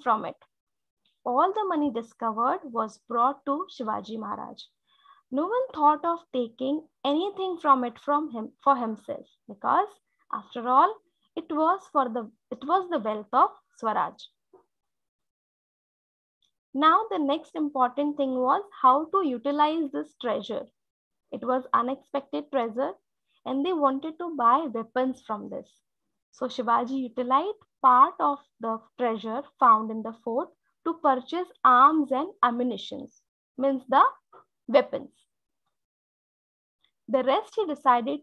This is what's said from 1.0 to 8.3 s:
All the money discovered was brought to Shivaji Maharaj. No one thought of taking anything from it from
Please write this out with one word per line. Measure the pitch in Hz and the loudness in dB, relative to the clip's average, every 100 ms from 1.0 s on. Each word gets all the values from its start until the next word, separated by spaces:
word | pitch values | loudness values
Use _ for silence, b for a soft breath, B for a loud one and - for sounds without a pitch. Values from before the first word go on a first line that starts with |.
| _ _ 247 | _ _ -4
All | 254 359 | 0 0
the | 415 392 | 0 -2
money | 320 294 | -2 -2
discovered | 226 226 - 226 214 247 370 | -4 -10 -8 -6 -2 -2 -2
was | 311 226 220 - - | -6 -6 -6 -8 -6
brought | 233 247 277 - | 0 0 -2 -4
to | 294 381 - | -6 -6 -10
Shivaji | 214 208 208 220 | -8 -8 -8 -12
Maharaj. | 208 202 - - - _ b b b b b | -10 -10 -12 -16 -20 _ b b b b b
No | 254 | -4
one | 349 480 508 | -2 -2 -2
thought | 311 294 302 | 2 4 4
of | 339 339 - | 0 -4 -4
taking | 262 233 - 262 311 - _ 269 | -6 -6 -6 -4 -4 -6 _ -2
anything | 294 392 403 381 339 | -2 -2 -4 -6 -2
from | 302 262 247 | 2 2 0
it | 233 | -6
from | - 294 311 | -2 -2 -2